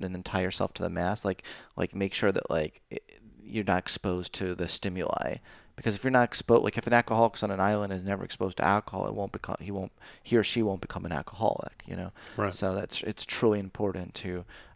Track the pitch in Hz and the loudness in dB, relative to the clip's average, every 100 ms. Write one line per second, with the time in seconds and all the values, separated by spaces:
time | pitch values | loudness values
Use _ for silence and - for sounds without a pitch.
0 | 92 92 - 95 92 - 95 - 87 87 | -6 -6 -4 0 0 0 -2 -2 -4 0
1 | 90 104 98 92 - - - - 90 98 | 0 0 -2 -2 -8 -18 -14 -4 -4 0
2 | 98 - 104 92 - 80 76 - - - | -2 2 2 2 0 0 0 -6 -12 -14
3 | _ - 113 - 107 110 101 92 - - | _ -20 -20 -20 -6 -2 2 0 0 -4
4 | 101 90 87 - 95 87 85 - 98 90 | -2 -2 -4 -4 -4 -2 -2 -2 -2 -2
5 | 80 - - - - - - - 113 101 | -2 0 -2 -4 -12 -20 -20 -4 -2 0
6 | 131 127 120 - - 117 - - 113 120 | 4 4 4 2 6 6 6 0 4 4
7 | - 113 113 - 104 95 98 104 101 95 | 4 4 4 4 -2 2 2 2 0 -4
8 | 95 98 95 - 95 - 92 104 - 95 | -2 -4 -4 -4 -4 2 2 2 0 -4
9 | 98 104 98 - - - 95 98 92 _ | -4 -4 -6 -8 -8 -8 -6 -6 -6 _
10 | - - - 117 104 120 107 92 - 92 | -20 -14 2 4 4 2 2 0 -6 -8
11 | 87 76 - - 110 - - - - 92 | -4 -4 -4 0 0 0 -6 -12 -10 -8
12 | 92 - - - 101 92 95 98 - - | -8 -10 -12 -2 -2 0 0 0 -4 -4
13 | - - - - 113 104 95 - 101 92 | -4 -6 -4 2 4 4 -2 -2 -2 -2
14 | 87 - 92 90 90 - - | -8 -8 -6 -8 -10 -18 -20